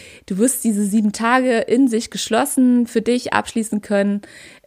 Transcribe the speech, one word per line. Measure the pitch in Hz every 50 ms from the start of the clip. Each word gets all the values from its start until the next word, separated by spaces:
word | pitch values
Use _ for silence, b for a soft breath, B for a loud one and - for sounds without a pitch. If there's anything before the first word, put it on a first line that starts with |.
| B B B B B
Du | - 196 185
wirst | 226 262 - - -
diese | 226 208 202 208
sieben | 196 196 226 208 214
Tage | - - 226 233 247 262 254 254 233 226
in | - - 220 247 277 247
sich | 220 226 240 -
geschlossen | - 190 - - 220 226 269 277 - 277 254 247 247 240 240
für | - - 226
dich | 220 233 240 247 - -
abschließen | - - 208 - - 226 214 - 214 208
können. | - - 208 202 196 202 202 202 B B B B B B B B B